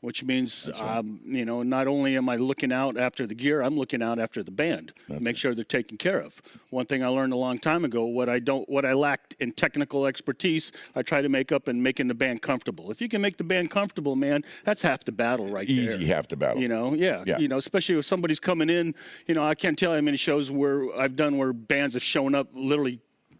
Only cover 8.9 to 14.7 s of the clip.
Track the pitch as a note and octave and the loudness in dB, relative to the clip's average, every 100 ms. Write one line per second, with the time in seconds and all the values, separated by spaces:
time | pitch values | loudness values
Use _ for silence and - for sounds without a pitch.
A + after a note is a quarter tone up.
8.9 | C3+ D3 C3+ - - A#2+ - D#3+ D3 C#3 | 4 2 0 -6 -6 -6 0 0 2 0
9.9 | C#3 C#3 C3 - - F#3 D#3+ - - - | 0 0 0 -4 -2 0 0 -2 -10 -8
10.9 | C3+ - C#3+ C#3 C3+ B2+ C#3 - B2 B2+ | -4 0 2 4 2 2 0 0 2 2
11.9 | C3 B2 A#2+ C3 A#2 - B2+ - E2+ E2+ | 2 0 0 0 0 -2 -2 -2 -8 -10
12.9 | A2 A#3 G#3 G3+ - E3+ F#3 E3+ G3+ G3+ | -6 -4 0 0 -2 0 0 0 -2 -2
13.9 | - C#3+ C3 C#3 D3 - - - | -2 -2 0 2 0 -2 -6 -2